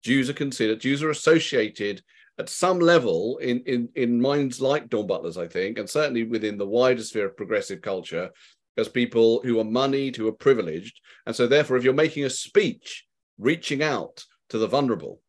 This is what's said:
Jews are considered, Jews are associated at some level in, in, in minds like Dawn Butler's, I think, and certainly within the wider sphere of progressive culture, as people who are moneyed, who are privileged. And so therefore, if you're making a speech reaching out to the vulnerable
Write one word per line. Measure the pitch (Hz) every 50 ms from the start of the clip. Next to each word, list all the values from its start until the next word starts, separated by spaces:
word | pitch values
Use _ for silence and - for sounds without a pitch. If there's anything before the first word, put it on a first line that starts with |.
| _
Jews | 110 127 139 131 127
are | 143
considered, | - 151 139 127 - 117 107 110 113
Jews | - 131 139 143 151
are | 156
associated | 147 - - - 160 160 156 - - 127 110 107 - - 104 101 101 95 _ _ _ _ - _ _ -
at | - -
some | - - - 180 185 180
level | 170 165 170 170 - 110 87 82 92 113 131 156
in, | 147 127 120 123 -
in, | - 131 120 120 117 _
in | - 127 120 120 117
minds | 123 135 143 147 143 135 120 -
like | 131 131 143 151 143 117
Dawn | - 110 104 92
Butler's, | 98 87 - 87 82
I | 90 85 85
think, | - 92 92 101 113 113
and | 104 95
certainly | - 151 151 143 131 117 113
within | 113 120 110 107 107 104
the | 101 101
wider | 98 104 120 127 127 127 117 110
sphere | - - 110 101
of | 98 -
progressive | - 107 90 110 104 98 - 101 85 -
culture, | 107 98 92 85 - - 85 90 95 - _ - - _ _ _ _ _
as | - 113 -
people | - 127 120 117 - 117 113 113 113 120 123
who | 127 120 110
are | 110
moneyed, | 110 110 123 131 139 135 139 139 135 123
who | - 110 110
are | 107
privileged. | _ - 143 135 113 98 82 78 82 95 120 - - _ _ - - _
And | - 120
so | - 123 120
therefore, | 131 123 120 - 131
if | 127 120
you're | 131 127
making | 143 156 160 156 147 143
a | 131
speech | 127 - - - _ 202 214 175 - - _ - - - _ _ _ _ _ _ _
reaching | _ 98 127 160 170 - - 147 135 151
out | 156 143 107 80 - - - - _ _ _ _ _
to | - -
the | 110 107
vulnerable | 92 139 143 131 113 92 78 57 50 - _